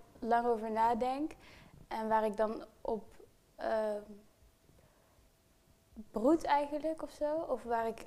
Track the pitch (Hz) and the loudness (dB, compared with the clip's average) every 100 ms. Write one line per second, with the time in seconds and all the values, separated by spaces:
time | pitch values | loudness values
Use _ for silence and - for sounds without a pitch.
0 | - - 226 233 240 220 226 220 226 233 | -18 -6 2 2 4 0 0 2 2 2
1 | 247 269 311 - - - - - - 220 | 0 -2 -4 -8 -20 -20 -20 -18 -8 -4
2 | 220 220 220 208 214 233 - - - 220 | 2 4 4 2 0 -2 -10 -8 -4 -4
3 | - - - _ _ - - 220 214 208 | -6 -18 -20 _ _ -6 -2 0 0 -4
4 | 208 202 214 _ - _ _ - - _ | -8 -18 -20 _ -20 _ _ -20 -20 _
5 | _ _ _ _ _ _ _ _ _ - | _ _ _ _ _ _ _ _ _ -18
6 | 214 214 247 320 - 285 294 302 311 320 | -8 2 4 4 4 2 2 -2 -2 -4
7 | 294 - 294 320 330 233 233 233 226 220 | -8 -4 -2 -2 -2 -4 -2 -2 -2 -4